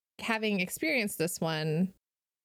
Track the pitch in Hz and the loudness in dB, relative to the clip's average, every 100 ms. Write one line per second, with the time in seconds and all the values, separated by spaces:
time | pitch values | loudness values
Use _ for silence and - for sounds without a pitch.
0 | _ - - 220 214 202 185 - 320 277 | _ -10 -4 0 2 0 0 -2 0 0
1 | 208 - 165 - 165 156 156 156 185 - | 0 0 -2 0 0 0 0 2 0 -2
2 | _ _ _ _ | _ _ _ _